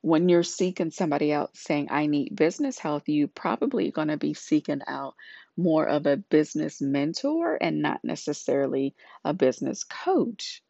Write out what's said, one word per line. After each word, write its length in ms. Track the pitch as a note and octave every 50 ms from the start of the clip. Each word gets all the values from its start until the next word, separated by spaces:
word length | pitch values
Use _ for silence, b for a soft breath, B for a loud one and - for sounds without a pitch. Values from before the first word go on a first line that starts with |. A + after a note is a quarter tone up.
When 280 | - D#3+ D#3+ D#3 F3 F3+
you're 140 | F3 E3+ E3+
seeking 480 | E3+ - - F#3 F#3 F3+ - F3 D#3+
somebody 420 | - - F#3+ D#3 C#3+ D3 D3 D3 D3
out 240 | D3 - - _
saying, 300 | - - - D#3+ D3 C#3+ -
"I 140 | A2+ D3 D3+
need 300 | D3+ D3 D3 C3+ - -
business 440 | - D#3 E3 F3+ - D4 C4+ B3+ -
health," 300 | - D#3 D3 C#3+ _ -
you 180 | D3+ D3 D3
probably 640 | - _ - - E3+ A#2 - - C#4+ B3+ G#3 - -
gonna 240 | - - G#3 - D3+
be 160 | - - D3+ D3+
seeking 480 | - - - D3+ D3+ - - D3 C#3 -
out 280 | - C#3 C3+ C#3 C3+ _ B B B B B B B B
more 280 | - F3 F3 D#3 D#3 D#3
of 200 | - - D3 -
a 100 | C#3+ C#3+
business 680 | E3+ G3+ _ - D3+ D3+ - - D3+ D#3 D3+ - -
mentor 760 | C#3+ C#3 C#3 C#3 C#3+ D#3 E3+ - - C#4 D#4 E4 E4+ E4 - -
and 220 | - E3+ D#3 D3+
not 200 | D3 D3 - - -
necessarily 920 | - - - - - D3 - - - C#3 C#3 C#3 C3+ C3 C3+ C#3 C#3 B B B B B B B
a 80 | D3 D3
business 500 | F#3 C#3 B2+ B2+ - C#3 C3+ - - -
coach. 800 | _ - - - F4 G4 D4 E3+ A#3+ G#3 - - - - - _